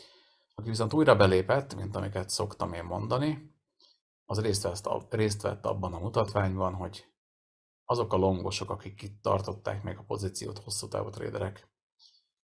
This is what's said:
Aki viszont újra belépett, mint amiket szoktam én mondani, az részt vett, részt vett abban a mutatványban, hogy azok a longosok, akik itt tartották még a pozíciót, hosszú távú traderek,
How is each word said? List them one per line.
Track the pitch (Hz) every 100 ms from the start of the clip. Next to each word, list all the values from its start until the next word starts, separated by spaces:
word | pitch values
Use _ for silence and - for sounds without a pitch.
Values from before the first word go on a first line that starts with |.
| - - _ _ _ -
Aki | 113
viszont | 110 110
újra | 156 147 107
belépett, | 98 92 95 135 139 98
mint | 95 98
amiket | 98 98 95
szoktam | - 95 - 87
én | 85
mondani, | 85 90 110 127 151 147 - _ _ _ _ _ _ _ -
az | 98
részt | 107 98
vett, | 95 87 - - -
részt | 110 107 104
vett | 101 95 110
abban | 104 90
a | 87
mutatványban, | 92 117 104 104 95 95 92
hogy | 92 90 - - _ _ _ _ _ _ _ -
azok | 120 104
a | 95
longosok, | 95 92 92 - -
akik | 90 - 101
itt | 104 104
tartották | - 101 98 104 107 101
még | 98 92
a |
pozíciót, | - 107 95 - 107 101
hosszú | - - 104
távú | 101 104
traderek, | 101 - 107 98 98 - _ _ _ - _ _ _